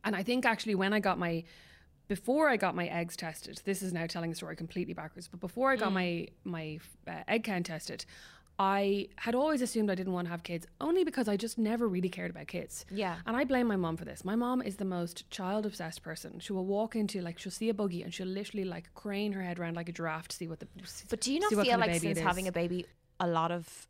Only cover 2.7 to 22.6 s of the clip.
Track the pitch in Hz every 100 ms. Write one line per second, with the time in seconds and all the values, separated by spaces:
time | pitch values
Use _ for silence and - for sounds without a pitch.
2.7 | 175 175 170 170 - 165 160 - - -
3.7 | 190 190 175 165 175 165 160 160 160 165
4.7 | 175 175 165 156 - 170 175 180 233 262
5.7 | 254 208 190 180 170 - - 185 170 156
6.7 | 156 - - - 165 - 220 220 185 175
7.7 | 160 - - - - - - - - 196
8.7 | 196 202 202 - - - 240 302 294 247
9.7 | 220 214 185 185 180 175 170 170 170 -
10.7 | - 285 359 330 269 214 202 226 - 214
11.7 | 233 233 180 180 180 180 170 147 180 165
12.7 | - - 196 190 170 170 240 269 254 240
13.7 | 196 165 165 - 139 185 220 240 254 226
14.7 | 190 196 180 170 170 - - 185 214 214
15.7 | - 165 - 160 160 - - - 190 185
16.7 | 196 226 220 208 196 175 165 196 - 220
17.7 | 208 202 175 175 - 185 190 208 214 185
18.7 | 170 170 - 208 202 208 196 180 175 170
19.7 | 170 170 170 165 160 165 - 165 160 -
20.7 | - 190 - - 226 240 285 415 208 202
21.7 | 233 175 170 165 165 160 180 185 175